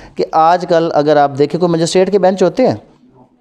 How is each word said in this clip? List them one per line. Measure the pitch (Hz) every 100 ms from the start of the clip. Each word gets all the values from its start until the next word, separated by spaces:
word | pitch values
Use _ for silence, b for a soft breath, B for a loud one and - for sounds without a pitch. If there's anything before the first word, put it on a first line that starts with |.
| B -
कि | 180 160
आजकल | 160 180 170 165 165
अगर | 147 147 147
आप | 143
देखें | 135 147 170
कोई | 175
मजिस्ट्रेट | 165 165 185 185
के | 196
बेंच | 185 190
होते | 180 175 240
हैं | 107 - _ _ _ _ _